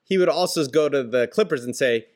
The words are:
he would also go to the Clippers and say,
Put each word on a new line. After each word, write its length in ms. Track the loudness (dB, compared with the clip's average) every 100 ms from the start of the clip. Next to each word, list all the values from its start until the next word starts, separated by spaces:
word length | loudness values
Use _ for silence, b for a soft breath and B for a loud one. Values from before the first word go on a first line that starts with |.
| -4
he 120 | 0
would 120 | 2
also 360 | 2 2 -2 0
go 200 | 0 2
to 160 | 0
the 240 | 0 0 0
Clippers 380 | -2 -2 -2 -6
and 100 | -4
say, 300 | 0 -2 -4